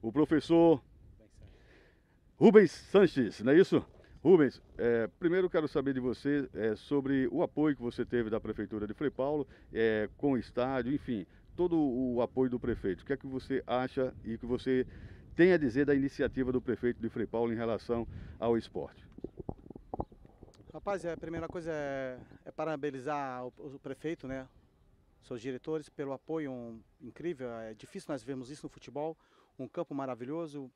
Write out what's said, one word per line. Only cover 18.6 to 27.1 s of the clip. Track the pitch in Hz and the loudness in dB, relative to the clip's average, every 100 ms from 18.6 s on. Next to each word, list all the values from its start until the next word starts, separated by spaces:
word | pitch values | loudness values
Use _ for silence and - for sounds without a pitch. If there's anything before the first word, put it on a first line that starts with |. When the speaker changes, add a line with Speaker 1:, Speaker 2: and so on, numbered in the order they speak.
| - 87 71 - - - - - - - - - - - - - - - - - - | -2 -10 -12 -14 -20 -16 -16 -12 -14 -14 -18 -20 -14 -10 -10 -12 -20 -20 -20 -20 -20
Speaker 2:
Rapaz, | 156 202 196 | -12 -6 -6
é, | 170 | -6
a | 156 | -8
primeira | 160 165 165 | -8 -8 -8
coisa | 180 165 | -8 -8
é, | 156 143 135 131 127 - - | -6 -6 -6 -8 -10 -18 -20
é | - | -18
parabenizar | - 160 151 147 135 127 147 139 127 | -8 -6 -4 -6 -6 -6 -6 -6 -8
o, | 127 - | -12 -12
o | 147 135 | -16 -14
prefeito, | 139 131 151 165 131 | -12 -10 -8 -8 -8
né? | 135 131 _ _ _ _ _ _ _ | -10 -12 _ _ _ _ _ _ _
Seus | - 123 | -14 -10
diretores | 117 127 - 156 147 | -8 -10 -8 -8 -8
pelo | - 139 | -12 -10
apoio, | 135 - 160 147 | -10 -8 -6 -6
um, | 127 117 113 - _ | -10 -12 -16 -20 _
incrível. | 120 | -20